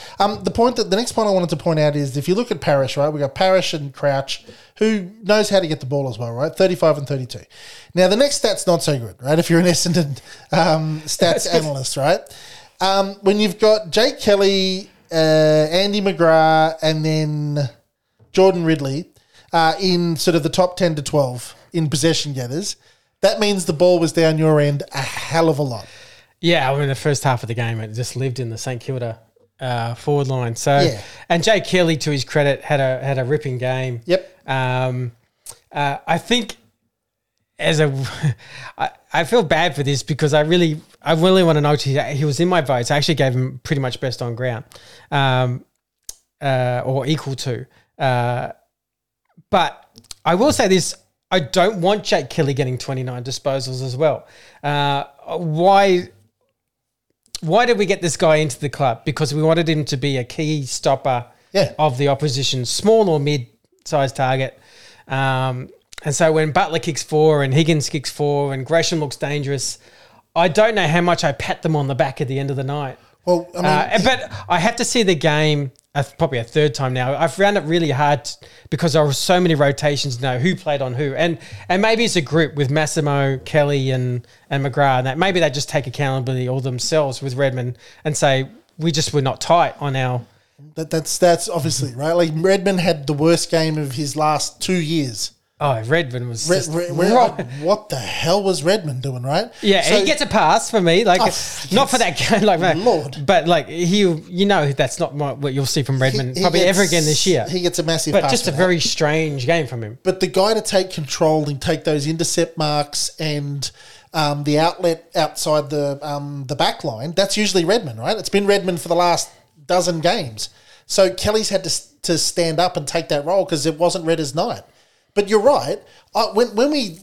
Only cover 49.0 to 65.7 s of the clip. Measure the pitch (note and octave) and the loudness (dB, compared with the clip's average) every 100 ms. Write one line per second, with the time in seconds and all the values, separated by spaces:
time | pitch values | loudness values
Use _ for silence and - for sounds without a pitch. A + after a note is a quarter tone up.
49 | _ _ _ _ - F#3+ D#3 - _ - | _ _ _ _ -2 0 0 -4 _ -20
50 | - - D#3+ F3+ C#4+ - G#3 F#3 - - | -20 -6 0 4 4 4 4 4 0 -8
51 | _ _ - F#3 C#3 F#3 F#3 G3+ F3+ G#3 | _ _ -4 -2 0 2 2 2 0 0
52 | - F3+ C3+ - C#3+ C3 B2+ B2+ - C3 | 0 -2 -2 -2 0 0 -2 -4 -6 -6
53 | B2+ B2 B2 - C#3+ C3+ B2+ B2+ C3 B2 | -6 -8 -8 -6 -4 -4 -4 -8 -6 0
54 | D#3 A#2 - - - - D3 D3 C#3+ C#3 | 0 0 -8 -20 -20 -10 -4 0 0 -2
55 | - _ - E3+ E3 D#3 F#3 G3 G3+ F3+ | -6 _ -10 -6 -4 2 4 6 6 2
56 | - _ _ _ _ _ _ _ _ _ | -2 _ _ _ _ _ _ _ _ _
57 | _ _ _ - E3 G3+ A#3+ G#3 F#3+ G3 | _ _ _ -8 0 2 4 2 2 0
58 | E3+ - E3 D#3 D#3 - C3 - C3+ A#2 | -2 2 4 4 2 -4 -8 -2 -2 -2
59 | D#3 C3 D3 D3 D#3 E3 E3 D#3 C#3 C3+ | -4 -4 -2 0 2 2 2 0 -2 -4
60 | C#3+ C3+ A#2+ - D3+ D3+ C3 - D3 C3+ | -2 -4 -6 -6 -4 -4 -6 -2 0 0
61 | C#3 B2 - _ _ G3 D3 - D3+ B2+ | 0 -2 -4 _ _ 0 0 0 0 2
62 | C#3+ C3+ D3+ C3 C3 C3 A#2+ - G3+ A3+ | 0 0 -2 -2 -2 -4 -4 -2 4 4
63 | G3 D3+ C#3+ D3 A#2+ _ _ _ - D3 | 4 2 0 -2 -6 _ _ _ -4 -2
64 | C3+ - C3 C3+ C3+ - _ - - - | -2 -2 -2 0 -4 -8 _ -20 -20 -20
65 | - C3+ C3+ C3 C3 B2+ - | -8 -4 -2 -2 -2 -6 -10